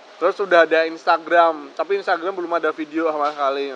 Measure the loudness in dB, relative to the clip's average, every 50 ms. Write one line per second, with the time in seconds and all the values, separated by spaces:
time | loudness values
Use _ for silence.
0 | -20 -18 -8 -2 0 0 0 0 0 4 6 6 6 6 4 2 2 0 -4 -4
1 | 0 0 0 0 0 2 4 4 4 4 2 -2 -10 -14 -8 -6 -4 -2 -2 -4
2 | -2 -2 -4 -2 -4 -6 -6 -6 -6 -4 -4 -2 -2 -2 -4 -4 -10 -8 -6 -4
3 | -2 -2 -2 -2 -2 -4 -2 -2 -2 -2 -2 -2 -6 -8 -8